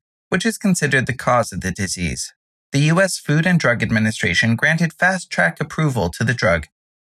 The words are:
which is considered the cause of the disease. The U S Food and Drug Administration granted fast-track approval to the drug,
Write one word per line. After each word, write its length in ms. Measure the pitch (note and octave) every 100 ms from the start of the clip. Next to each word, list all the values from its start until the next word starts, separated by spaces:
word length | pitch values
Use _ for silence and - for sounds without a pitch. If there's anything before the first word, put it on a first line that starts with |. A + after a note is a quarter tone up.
| _ _ -
which 180 | - -
is 120 | D#4+
considered 500 | G3+ F3+ C#3+ C#3 B2
the 60 |
cause 400 | B2 - B2 A2
of 80 | F2+
the 100 | F#2+
disease. 600 | F2 F#2+ - E2+ - - _ _ _ _
The 60 | C#3
U 200 | D3+ E3+
S 180 | F#3+ -
Food 280 | - D3+ F3
and 120 | E3+
Drug 240 | B2+ A#2
Administration 760 | A2+ A2+ A2 - G#2 E2 A#2 A#2
granted 340 | D3 D#3+ E3
fast-track 720 | - F3+ F#3 - - E3+ -
approval 480 | D#3 - D#3 A#2+ F2
to 160 | - A#2
the 80 |
drug, 340 | B2 G#2+ E2+ - _ _ _